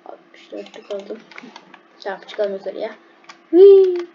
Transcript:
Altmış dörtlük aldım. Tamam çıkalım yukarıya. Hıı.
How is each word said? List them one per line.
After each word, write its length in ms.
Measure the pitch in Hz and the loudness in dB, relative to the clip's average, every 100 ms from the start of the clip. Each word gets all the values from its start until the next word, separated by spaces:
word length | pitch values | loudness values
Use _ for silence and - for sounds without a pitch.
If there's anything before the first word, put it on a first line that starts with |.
Altmış 480 | - - _ _ _ | -20 -20 _ _ _
dörtlük 380 | 208 202 226 _ | -20 -18 -20 _
aldım. 280 | 202 202 220 _ - 247 - _ _ _ _ | -16 -14 -20 _ -20 -20 -20 _ _ _ _
Tamam 200 | 302 285 - | -16 -16 -16
çıkalım 260 | - 202 | -8 -8
yukarıya. 420 | 196 196 - 220 220 _ _ - _ _ | -8 -14 -14 -16 -16 _ _ -20 _ _
Hıı. 440 | 330 392 392 381 349 349 | 4 6 6 4 -2 -12